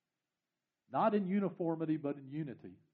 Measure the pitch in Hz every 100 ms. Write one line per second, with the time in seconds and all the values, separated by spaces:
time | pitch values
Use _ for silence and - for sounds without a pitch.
0 | _ _ _ _ _ _ _ _ _ 131
1 | 214 208 185 202 190 - 165 160 156 156
2 | 143 143 135 147 151 107 95 95 _